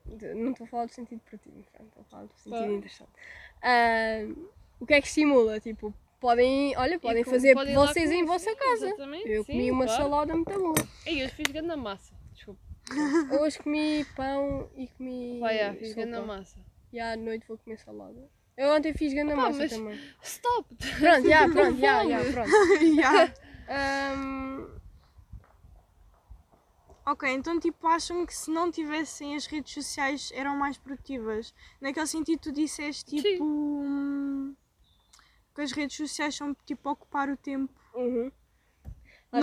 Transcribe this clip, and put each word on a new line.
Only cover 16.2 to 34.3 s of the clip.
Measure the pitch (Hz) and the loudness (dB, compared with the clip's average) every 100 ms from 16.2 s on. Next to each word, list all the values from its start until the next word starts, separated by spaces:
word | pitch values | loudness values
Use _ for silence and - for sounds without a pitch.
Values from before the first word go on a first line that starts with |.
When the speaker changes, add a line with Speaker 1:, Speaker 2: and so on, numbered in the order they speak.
| 226 | -8
Speaker 3:
massa. | 196 190 - - _ - | -10 -14 -20 -20 _ -16
Speaker 2:
E | 240 | -8
à | 226 226 | -6 -6
noite | 226 226 - | -6 -8 -10
vou | 220 | -16
comer | - 220 | -14 -16
salada. | - 208 190 233 269 _ _ - | -16 -18 -16 -20 -20 _ _ -2
Eu | 277 | 2
ontem | 302 311 | 2 2
fiz | 285 302 | -2 -2
grande | 269 294 | 0 0
Speaker 3:
Opa, | 285 | 2
Speaker 2:
massa | 262 285 | 0 0
Speaker 3:
mas | 294 | -4
Speaker 2:
também. | 226 214 214 285 - | -4 -8 -12 -16 -18
Speaker 3:
stop! | - - 480 480 - - 285 - | -16 -6 -2 -2 -4 -10 -8 2
Speaker 2:
Pronto, | 311 311 254 | 6 6 8
já, | 311 302 | 8 6
Speaker 3:
<laughs> | |
Com | |
Speaker 2:
pronto, | 320 370 254 | 6 4 4
já, | 262 254 | 4 4
Speaker 3:
fome. | - | 2
Speaker 2:
já, | - - | 0 0
pronto. | 247 240 | -2 4
Speaker 1:
<laughs> | 415 370 349 330 302 | 6 8 8 6 6
Já. | 269 311 339 - - - - 269 277 277 277 | 6 8 6 2 -20 -18 -6 -2 0 -2 -2
Speaker 2:
Ahm, | 269 269 269 269 269 - - - - _ - - - _ _ - - _ _ _ _ _ - _ _ _ _ _ - - | -4 -6 -6 -8 -10 -12 -16 -20 -20 _ -20 -20 -20 _ _ -20 -20 _ _ _ _ _ -20 _ _ _ _ _ -10 -4
Speaker 1:
Ok, | 294 277 | -2 -2
então, | 262 294 339 | -2 -2 -2
tipo, | 339 - 330 | -2 -2 0
acham | 330 - 349 339 | 0 0 -6 -6
que | |
se | - - | -8 -4
não | 320 349 | -2 -2
tivessem | 320 302 302 302 - 285 | -2 -4 -4 -6 -8 -8
as | 294 - | -8 -8
redes | 302 262 | -8 -10
sociais | - 269 - 269 285 - | -10 -10 -4 -4 -4 -8
eram | 247 277 285 | -8 -6 -2
mais | 285 269 | -4 -6
produtivas? | 269 277 - 269 220 214 233 _ - - | -12 -14 -10 -8 -6 -6 -8 _ -20 -10
Naquele | 269 285 311 | -6 -4 -4
sentido | 320 311 320 | -4 -2 -4
tu | 320 | -4
disseste, | 285 302 - 294 285 - | -4 -4 -4 -8 -10 -6
Speaker 3:
Sim. | 294 | -2
Speaker 1:
tipo, | 392 359 | 0 0
hum, | 302 294 294 285 285 277 277 277 277 | 0 -2 -2 -2 -2 -2 -2 -4 -4